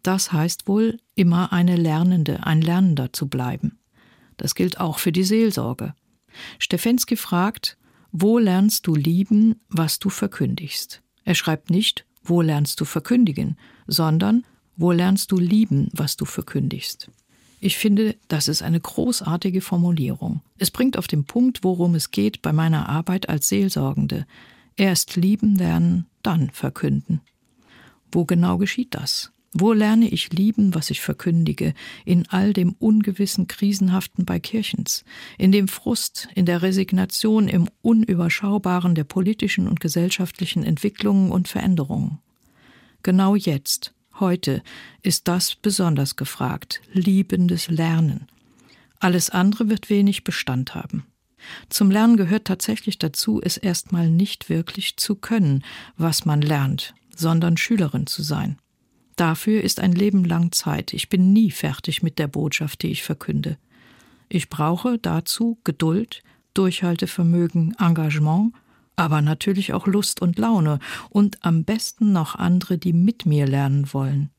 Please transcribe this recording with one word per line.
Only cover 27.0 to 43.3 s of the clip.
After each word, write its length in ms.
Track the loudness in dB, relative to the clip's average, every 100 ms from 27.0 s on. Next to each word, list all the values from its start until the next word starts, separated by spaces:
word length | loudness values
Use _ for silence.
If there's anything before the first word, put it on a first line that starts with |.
| -2 -6 _ _ _ _ _ -20 -20 _ _
Wo 140 | -4 0
genau 320 | 2 2 2
geschieht 360 | -2 -2 -6
das? 380 | -6 -6 -6 -8 _ _
Wo 180 | 0 2
lerne 380 | 4 4 4 4
ich 200 | 0 -4
lieben, 440 | 0 0 2 2
was 160 | 2 -4
ich 100 | -6
verkündige, 720 | -6 -4 0 2 0 0 -4 -4 -12 -14
in 240 | 0 0 2
all 240 | 0 2
dem 220 | 2 0 0
ungewissen, 680 | 2 4 2 -2 -2 -2 -4
krisenhaften 800 | -2 -2 2 2 2 -2 -6 -2
bei 140 | -4
Kirchens, 600 | -2 -4 -4 -6 -6 -8 _ -20 -20 0
in 120 | 4
dem 160 | 4 2
Frust, 600 | -4 -4 -4 -4 -10 -8
in 100 | -2
der 160 | 0 2
Resignation, 880 | 0 0 0 0 -2 -2 2 2 2
im 220 | 2 0 _
Unüberschaubaren 1120 | 2 4 4 2 0 0 -2 -2 0 0 2
der 100 | 0
politischen 640 | 0 -2 -2 -2 -2 0 0
und 120 | -2
gesellschaftlichen 840 | -2 0 -2 -2 -6 -4 -4 -2
Entwicklungen 680 | -2 -2 -2 -2 0 2 2
und 160 | 2 -2
Veränderungen? 680 | -2 0 0 0 -2 -4 -6 _ _ _ _ _ -20 _ _
Genau 340 | 2 4 4